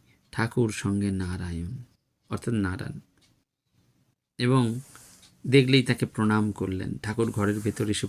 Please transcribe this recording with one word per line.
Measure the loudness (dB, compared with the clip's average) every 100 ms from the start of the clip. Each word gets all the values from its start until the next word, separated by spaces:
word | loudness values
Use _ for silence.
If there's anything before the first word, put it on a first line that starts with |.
| _ _ _
ঠাকুর | -4 -2 0 0
সঙ্গে | 0 -2 0 0
নারায়ণ, | -2 -4 -6 -6 -6 -8 -10 -14 _ _ _ -10
অর্থাৎ | -8 -4
নারায়ণ, | -2 -2 -4 -8 -12 -16 _ _ _ _ _ _ _ _ _ _ _ _ -2
এবং | 2 4 2 -2 -8 -20 -20 -20 -20 _ 4
দেখলেই | 6 6 4
তাকে | 4 0 -2
প্রণাম | 0 2 4 2
করলেন। | -2 -4 -4 -6 -6
ঠাকুর | -6 -2 -2
ঘরের | 0 0 0
ভেতর | -2 -2 -2
এসে | -2